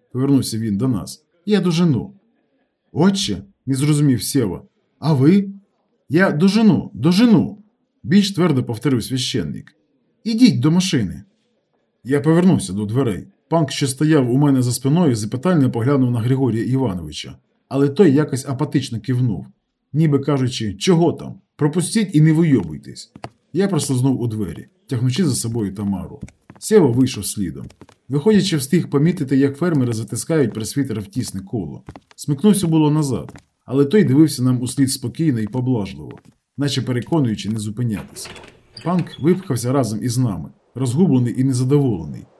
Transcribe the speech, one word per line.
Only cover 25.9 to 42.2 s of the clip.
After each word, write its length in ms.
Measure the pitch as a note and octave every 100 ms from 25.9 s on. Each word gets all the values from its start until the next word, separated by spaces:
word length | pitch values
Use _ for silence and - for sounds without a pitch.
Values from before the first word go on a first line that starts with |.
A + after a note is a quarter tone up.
| F#2+ D#2+ - - _ _ -
Сєва 280 | - G#3+ C#3+
вийшов 400 | A#2+ B2+ - G2+
слідом. 400 | - F2+ C2+ B1 - - _ -
Виходячи, 480 | C#3 A3 G#3+ - D#3
встиг 340 | B2+ F3 -
помітити, 460 | C#3+ D#3+ F3+ C3 C#3
як 200 | C#3+ C#3
фермери 360 | F3+ D3+ A#2+
затискають 600 | A2 A2+ A#2 - D#3+ A#2+
пресвітера 500 | G#2 A2 C#3+ C3+ G2+
в 40 | F#2+
тісне 340 | B2+ A2 G2
коло. 420 | F#2 G2+ D#2 C2 - - _ -
Смикнувся 500 | - C#3 G#3+ G3 F3
було 240 | D#3+ D3+
назад, 420 | D3+ C#3+ G#2 C2 - _ _ -
але 180 | C3
той 200 | C#3+ G#3+
дивився 380 | C#3+ C3+ D#3 -
нам 200 | B2+ B2+
услід 300 | B2 - C3
спокійно 480 | - A#2 - E3 A#2
і 60 | G#2+
поблажливо, 720 | B2 B2+ A#2+ F#2+ F#2+ C2+ - - _ _ -
наче 260 | C#3 B2+
переконуючи 680 | A#2 A#2+ G#2 E3 B2 G#2 G2
не 80 | A2
зупинятися. 680 | G#2+ G#2+ A#2+ G2 - - - - - _ _ -
Панк 220 | E3 F3+ - -
випхався 540 | D3+ F3+ - B2 A#2+
разом 300 | C#3 A2 A2
із 160 | B2 A#2+
нами, 320 | B2 E2+ D2 - _
розгублений 680 | - C3 C3 F#3 B2+ A#2+ G#2+
і 40 |
незадоволений, 840 | C3 B2 B2+ C#3+ C3+ F#2 D2+ A#1+